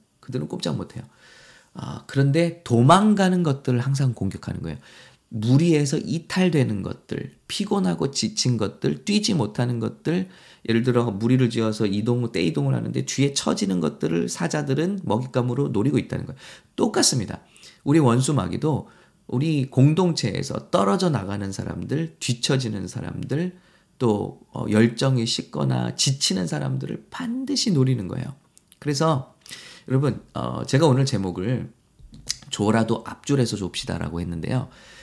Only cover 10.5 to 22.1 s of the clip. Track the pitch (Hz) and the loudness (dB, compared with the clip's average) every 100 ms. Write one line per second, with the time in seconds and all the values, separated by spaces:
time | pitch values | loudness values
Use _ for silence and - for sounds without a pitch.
10.5 | - - 113 123 120 120 98 113 131 120 | -12 0 2 4 2 0 0 2 4 4
11.5 | 120 110 107 110 98 113 120 117 92 87 | 2 -2 0 0 0 0 0 0 0 0
12.5 | 147 139 127 113 131 131 - 139 139 - | 0 0 0 -2 -4 -4 0 0 0 -2
13.5 | 220 190 180 160 - 156 165 180 - 170 | 0 0 0 -2 -2 -2 -2 -2 -4 -4
14.5 | 151 143 135 170 202 156 107 131 131 123 | -2 -2 -2 -2 -4 -2 -2 -2 -2 -2
15.5 | 123 143 107 107 110 - - - 135 - | -2 -2 0 2 0 -2 -6 -8 -12 -18
16.5 | - _ - 240 214 269 131 90 - - | -20 _ -2 0 2 2 2 -2 -8 -14
17.5 | - - - - 160 131 117 131 139 90 | -20 -20 -10 2 4 6 4 2 0 0
18.5 | 90 151 120 - - _ _ - 123 160 | -2 -2 -2 -4 -16 _ _ -6 -2 0
19.5 | 147 127 - 139 160 180 160 113 92 92 | 0 0 6 6 6 2 0 -2 -4 -6
20.5 | - - - 196 202 180 123 95 101 98 | -8 -2 0 2 2 2 0 -2 -6 -6
21.5 | 98 90 82 87 143 165 | -8 -8 -8 -6 -6 -6